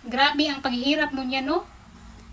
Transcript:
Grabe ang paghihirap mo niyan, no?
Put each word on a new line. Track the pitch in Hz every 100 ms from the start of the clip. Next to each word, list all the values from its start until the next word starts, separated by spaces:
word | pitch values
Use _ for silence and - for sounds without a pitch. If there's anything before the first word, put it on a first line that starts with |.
Grabe | 240 247 277 294 302
ang | 277 269
paghihirap | 247 269 302 294
mo | 269
niyan, | 254 269 269
no? | 349 - - - - - - -